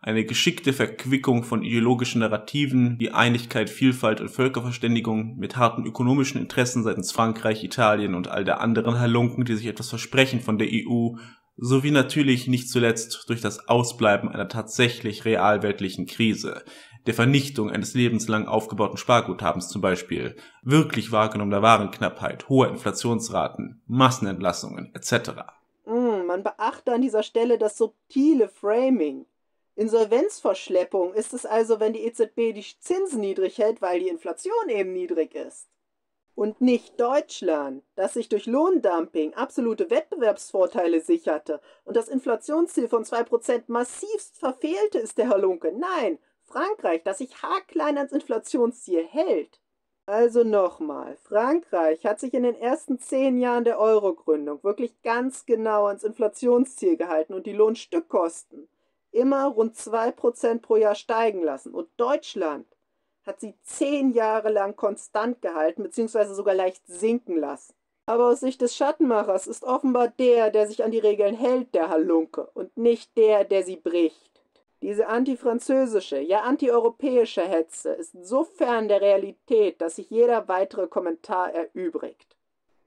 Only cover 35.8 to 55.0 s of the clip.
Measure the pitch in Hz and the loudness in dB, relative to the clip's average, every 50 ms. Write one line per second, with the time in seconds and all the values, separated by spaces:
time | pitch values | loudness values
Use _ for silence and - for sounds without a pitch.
35.8 | _ _ _ _ _ _ _ _ _ _ _ - 208 214 220 - 247 254 247 233 | _ _ _ _ _ _ _ _ _ _ _ -4 -4 -4 -2 0 2 2 2 2
36.8 | - - - - 240 240 262 294 302 - - - 208 180 160 147 143 139 135 139 | 0 -6 -4 -2 -2 0 0 0 -2 -2 -8 -6 -2 -2 -2 -2 -2 -6 -8 -12
37.8 | - _ _ - 190 190 - 240 226 - 220 208 - 226 233 277 311 370 381 302 | -16 _ _ -4 -4 -4 -4 -6 -4 -2 -2 -4 -2 0 0 2 2 2 2 2
38.8 | 226 196 175 165 160 160 - 165 156 156 - 202 247 262 - - 247 226 220 - | 2 2 0 0 -2 -2 -2 -4 -4 -4 -4 -6 -8 -6 -4 -4 -2 -2 -2 -2
39.8 | 196 330 233 294 320 - - 339 240 214 202 - - - - 196 185 180 - - | -2 0 0 -2 -2 -4 -4 0 0 0 0 0 -6 -6 0 0 0 2 2 0
40.8 | 180 170 170 160 160 - 170 170 - 180 156 151 - - 156 143 - _ _ _ | 0 2 0 0 2 2 0 0 0 -2 -4 -4 -4 -6 -8 -10 -10 _ _ _
41.8 | _ - 190 233 226 - 277 262 - - 233 214 - - 294 320 339 339 - - | _ -4 -2 -2 -2 -2 -4 -4 -2 -2 -2 -2 -2 -4 -2 0 0 0 0 -2
42.8 | 247 233 - 233 220 - - 233 233 - - 233 - - 247 233 233 - 233 233 | -2 0 0 -2 -2 -2 -4 -4 -2 0 -2 -2 0 -2 -2 -2 -4 -4 -4 -4
43.8 | 247 - - - - 415 440 392 - - _ _ - 262 254 - - 311 339 392 | -4 -4 -6 -10 -8 -8 -8 -8 -8 -12 _ _ -6 -6 -4 -4 -4 -4 0 0
44.8 | 427 427 - - 226 220 - - - 247 214 190 - 190 185 165 - 160 170 226 | 0 0 0 -2 -4 -2 -2 -2 0 2 2 2 2 2 0 0 -2 -4 -4 -4
45.8 | 330 381 370 330 247 196 - - _ _ _ _ _ _ - 254 311 381 427 427 | -4 -4 -2 -2 -2 -2 -4 -6 _ _ _ _ _ _ -6 -4 -4 -4 -4 -4
46.8 | - - 330 - - - 302 - 262 254 - - - 302 349 381 370 - - 330 | -2 -2 -2 -2 -2 -4 -6 -6 -8 -12 -12 -12 -8 -6 -4 -6 -6 -6 -4 -2
47.8 | 294 302 294 277 277 277 277 294 - - 247 220 - - - 269 240 233 240 - | -2 0 0 -2 -2 -4 -4 -6 -4 -2 -4 -4 -4 -2 0 0 0 0 0 -4
48.8 | - - 180 165 165 - - 285 339 370 240 165 - - _ _ _ _ _ _ | -6 -2 -2 -2 -2 -2 -2 -2 0 0 0 0 -2 -6 _ _ _ _ _ _
49.8 | _ _ _ _ _ - 202 220 240 240 226 240 233 226 214 202 190 175 - - | _ _ _ _ _ -4 2 2 4 4 4 4 4 4 4 2 2 2 -2 -4
50.8 | 160 151 143 139 131 - 139 - _ _ 208 208 233 254 302 349 339 - - 175 | -8 -8 -8 -8 -10 -12 -14 -18 _ _ 0 0 2 2 2 0 -2 -2 -2 2
51.8 | 165 156 156 - - - 214 - - 254 - 254 247 240 233 - 226 240 269 330 | 2 2 2 2 0 -2 -4 -2 -4 -4 -2 0 0 0 0 -2 -2 -2 -2 -2
52.8 | - - 269 240 - - 302 262 269 269 254 247 247 247 240 240 240 233 226 - | -2 -4 -6 -6 -4 -4 0 0 2 2 2 2 2 2 0 2 2 0 2 2
53.8 | 214 220 220 214 202 196 175 - _ - 156 151 147 147 147 143 - 196 208 - | 4 4 4 4 2 0 -2 -2 _ 0 0 0 0 -4 -8 -4 -4 -4 -2 -2
54.8 | 247 233 - _ | -6 -8 -8 _